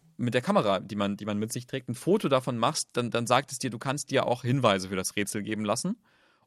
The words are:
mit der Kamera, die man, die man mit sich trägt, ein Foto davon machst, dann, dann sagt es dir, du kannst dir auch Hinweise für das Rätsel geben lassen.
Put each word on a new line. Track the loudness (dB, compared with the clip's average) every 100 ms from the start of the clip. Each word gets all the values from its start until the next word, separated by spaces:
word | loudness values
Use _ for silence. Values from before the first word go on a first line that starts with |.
| _ -4
mit | 0
der | 0
Kamera, | 2 2 4 2
die | 0 -2
man, | -2 -2
die | -4
man | -2
mit | -4
sich | -6 -8
trägt, | -8 -6
ein | -4
Foto | 0 2 4
davon | 2 2 0
machst, | 0 0 -4
dann, | -2 0
dann | 0 2
sagt | 2 2
es | -4
dir, | -6
du | -4
kannst | -4 -6 -2
dir | 0 2
auch | 0
Hinweise | 0 2 4 2 0
für | -4
das | -4 -4
Rätsel | -4 -4
geben | -4 -2 0
lassen. | 0 -2 -6 _ _ _ _